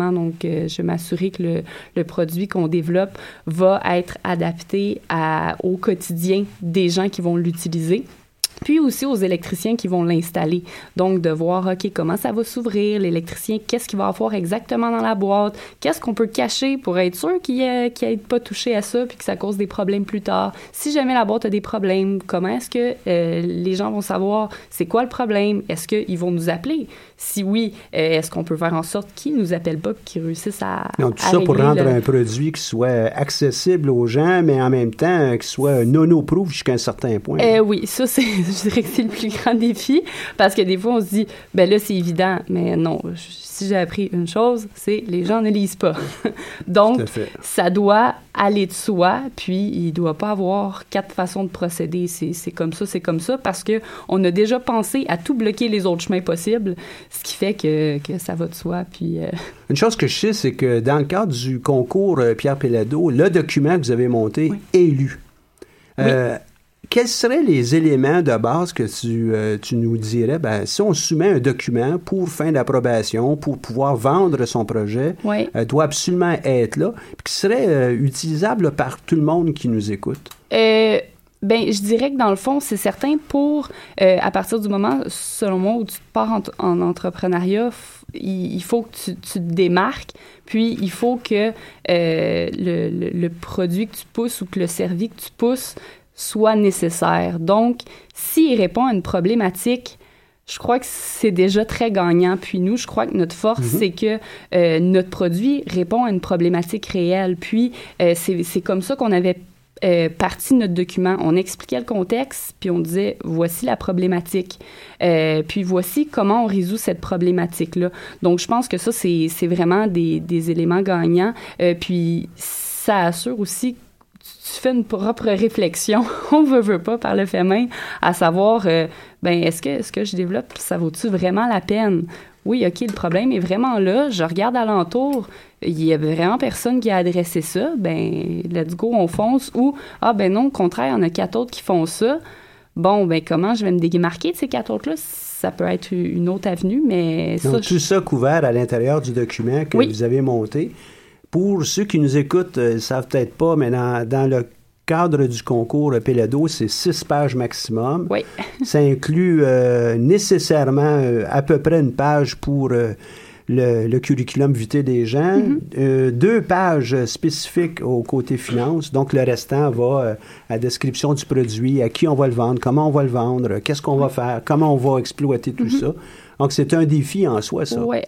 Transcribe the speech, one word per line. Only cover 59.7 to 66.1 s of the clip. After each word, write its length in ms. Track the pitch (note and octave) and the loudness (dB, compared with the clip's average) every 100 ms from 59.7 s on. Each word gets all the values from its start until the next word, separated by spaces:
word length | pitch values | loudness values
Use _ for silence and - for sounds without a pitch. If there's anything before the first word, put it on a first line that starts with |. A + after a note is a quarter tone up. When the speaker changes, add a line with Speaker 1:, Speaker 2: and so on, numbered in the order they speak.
Speaker 2:
Une 60 | C#3 | 2
chose 200 | A3+ A3+ | 2 2
que 100 | C3 | -2
je 80 | - | 0
sais, 140 | G#3 | -2
c'est 200 | G#3+ C3+ | 0 -2
que 260 | - C3 A#2+ | 0 2 2
dans 180 | A#2 D3 | 2 2
le 60 | |
cadre 280 | D3 F3+ G#3+ | 0 0 -2
du 240 | A#2+ B2+ B2+ | -2 -4 -4
concours, 600 | C3+ C#3 B2 F#3+ G3 D3+ | 0 2 2 2 2 4
euh, 140 | A#2+ | 2
Pierre 220 | A2+ C#3+ C#3 | 2 0 0
Pellado, 540 | C3 A#2 A2 D3 E3+ | 0 2 0 0 2
le 180 | B2+ F#3 | 4 4
document 460 | E3+ D3 - C#3+ F3+ | 4 2 2 2 2
que 80 | |
vous 60 | A#2+ | 2
avez 180 | A#2+ B2+ | 0 2
monté 420 | A#2+ G#2+ D3 D#3 | 2 0 0 -2
Speaker 1:
Oui. 80 | - - | -2 2
Speaker 2:
est 180 | F#3 F3 | 4 6
lu. 280 | C#3 C3+ - - _ _ _ - _ _ - | 4 0 -6 -20 _ _ _ -20 _ _ 0
Speaker 1:
Oui. 60 | |
Speaker 2:
Euh, 300 | C3+ | 2